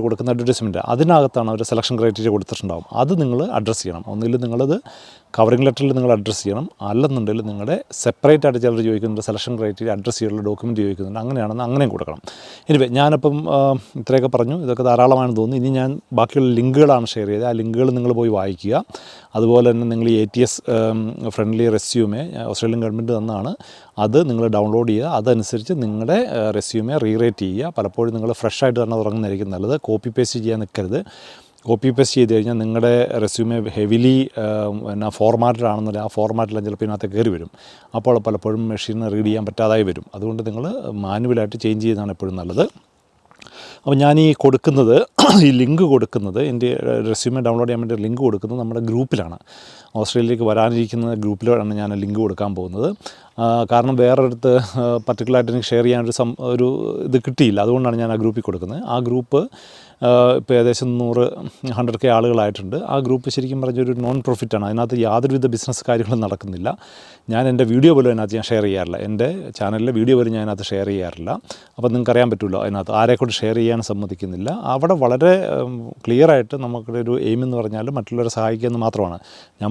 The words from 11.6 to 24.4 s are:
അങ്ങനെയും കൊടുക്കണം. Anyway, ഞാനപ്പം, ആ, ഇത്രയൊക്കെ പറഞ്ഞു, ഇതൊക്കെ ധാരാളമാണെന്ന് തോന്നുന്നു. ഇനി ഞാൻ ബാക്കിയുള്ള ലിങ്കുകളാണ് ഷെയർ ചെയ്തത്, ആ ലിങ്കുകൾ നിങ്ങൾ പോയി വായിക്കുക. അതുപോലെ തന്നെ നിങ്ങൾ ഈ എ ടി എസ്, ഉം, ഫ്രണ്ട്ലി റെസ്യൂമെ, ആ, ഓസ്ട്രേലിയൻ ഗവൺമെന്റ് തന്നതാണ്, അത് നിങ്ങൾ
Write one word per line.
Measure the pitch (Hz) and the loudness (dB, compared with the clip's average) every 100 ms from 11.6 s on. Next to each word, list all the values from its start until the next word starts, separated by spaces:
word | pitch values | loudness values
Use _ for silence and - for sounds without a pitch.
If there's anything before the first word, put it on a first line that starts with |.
| 120 | -2
അങ്ങനെയും | 135 135 | 0 0
കൊടുക്കണം. | 98 80 78 - - - - - | -2 -8 -12 -16 -20 -20 -10 2
Anyway, | 147 127 123 | 4 4 4
ഞാനപ്പം, | 147 151 147 147 160 139 | 4 4 2 0 0 2
ആ, | 139 131 - 135 | 2 0 -4 -10
ഇത്രയൊക്കെ | 113 131 123 120 | 0 2 2 0
പറഞ്ഞു, | 117 165 | 0 -2
ഇതൊക്കെ | 143 123 | -4 -2
ധാരാളമാണെന്ന് | 123 120 123 131 127 110 | 2 6 6 6 2 0
തോന്നുന്നു. | 113 135 127 | 0 0 0
ഇനി | 131 | 0
ഞാൻ | 131 147 - | -2 -4 -4
ബാക്കിയുള്ള | 120 120 143 131 113 | 0 0 2 2 2
ലിങ്കുകളാണ് | 127 131 147 131 117 | 2 4 6 6 2
ഷെയർ | - 101 | -4 -4
ചെയ്തത്, | 104 120 | -2 -2
ആ | |
ലിങ്കുകൾ | 113 113 113 131 123 | -2 -2 0 0 0
നിങ്ങൾ | 123 117 | 0 0
പോയി | 117 104 | 0 0
വായിക്കുക. | 95 92 98 131 220 - - - - 110 | -2 -6 -4 -2 -4 -12 -20 -20 -10 0
അതുപോലെ | 113 120 123 | 4 6 6
തന്നെ | 117 120 | 4 0
നിങ്ങൾ | 113 117 | 0 2
ഈ | 113 | 2
എ | 107 120 | 2 0
ടി | |
എസ്, | 123 - - | 0 0 -2
ഉം, | 113 110 110 110 - 117 - | 0 0 -2 -4 -8 -8 -4
ഫ്രണ്ട്ലി | 110 110 117 | -2 0 2
റെസ്യൂമെ, | 107 - 123 110 107 165 135 | 0 0 0 0 -2 -8 -8
ആ, | 113 | -8
ഓസ്ട്രേലിയൻ | 107 113 117 | -4 -2 -2
ഗവൺമെന്റ് | 113 110 117 113 | -2 -4 -2 -2
തന്നതാണ്, | 110 104 113 214 - - - - 107 | -4 -6 -6 -10 -14 -20 -14 -4 2
അത് | 131 165 | 2 2
നിങ്ങൾ | 117 | 2